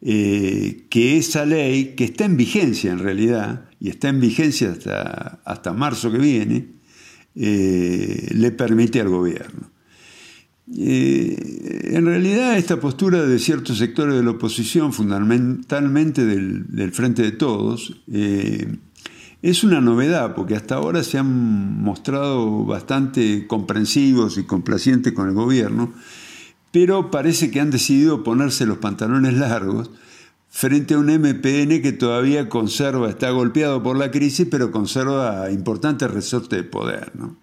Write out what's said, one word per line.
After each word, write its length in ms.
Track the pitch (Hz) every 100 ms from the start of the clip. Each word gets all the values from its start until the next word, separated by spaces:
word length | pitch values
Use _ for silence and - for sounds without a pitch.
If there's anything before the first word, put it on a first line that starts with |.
eh, 840 | - 107 101 101 95 101 101 95 -
que 280 | 117 123 160
esa 280 | 160 156 147
ley, 500 | 156 135 135 135 -
que 80 |
está 220 | 120 - 208
en 100 | 151
vigencia 560 | 117 208 156 107 98
en 80 | 90
realidad, 640 | 98 98 113 117 107 123 - _
y 100 | 98
está 200 | - 139
en 100 | 135
vigencia 520 | 120 113 156 139 107
hasta, 680 | 85 - 50 - - - - -
hasta 260 | - 90
marzo 400 | 98 147 117 120
que 60 | 117
viene, 500 | 147 123 110 120 123 - _ - - - _ -
eh, 960 | 104 104 95 90 87 90 98 - -
le 180 | 110 117
permite 480 | 113 120 113 117 120
al 100 | 101
gobierno. 600 | 90 90 78 - - - _ _ _ - - - - _ _ - -
Eh, 1160 | - 131 131 67 - - - - - - -
en 120 | 165 170
realidad, 520 | 175 185 208 254 214
esta 220 | 175 165
postura 440 | 143 131 196 175
de 140 | 143 120
ciertos 400 | 139 151 120 110
sectores 380 | - 170 147 131
de 80 |
la 80 | 117
oposición, 640 | 113 113 113 110 170 151
fundamentalmente 1300 | 110 104 98 107 120 123 131 - 143 143 143 156 139 113
del, 400 | 98 95 98 90
del 220 | - 95
Frente 300 | - 123 113
de 100 | 107
Todos, 720 | 107 147 104 107 117 - - -
eh, 640 | 104 104 98 - 107 107 107 - - - - - -
es 200 | 170 180
una 160 | 214 160
novedad, 540 | 120 117 139 170 113
porque 220 | 95 90 107
hasta 200 | - 135
ahora 280 | 151 170
se 160 | 135 135
han 600 | 135 127 117 104 98 107
mostrado 840 | 104 92 - 139 139 131 110 107 104
bastante 800 | 98 - 135 135 135 110 101 104
comprensivos 920 | 113 95 104 107 143 139 127 110 98
y 40 |
complacientes 680 | 90 92 - 98 135 127 123
con 140 | - 95
el 80 | 98
gobierno, 580 | 120 131 104 113 120 - - - - - - _ _
pero 400 | 170 180 190 180
parece 400 | 151 151 147 151
que 80 | 131
han 100 | 151
decidido 540 | 127 - 135 156 147
ponerse 420 | 110 120 139 - 117
los 140 | 95
pantalones 560 | 104 98 110 131 131 123
largos 560 | 135 117 95 110 117 - - - - _ _
frente 460 | - 131 143 143 151
a 20 |
un 120 | 147
M 240 | 156 147 131
P 260 | 131 143
N 180 | 143 160
que 100 | 135
todavía 580 | 110 123 120 131 147 120
conserva, 600 | 120 107 - 143 131 113
está 200 | 101 127
golpeado 520 | 127 120 135 151 131
por 140 | 120 135
la 140 | 139
crisis, 360 | 143 143 139 175
pero 220 | 143 117
conserva 800 | 110 101 131 131 139 123 98 95
importantes 580 | 98 95 107 151 135 127
resortes 480 | 101 - 123 - 98
de 60 |
poder, 480 | 175 - 58 50 - -
¿no? 220 | - -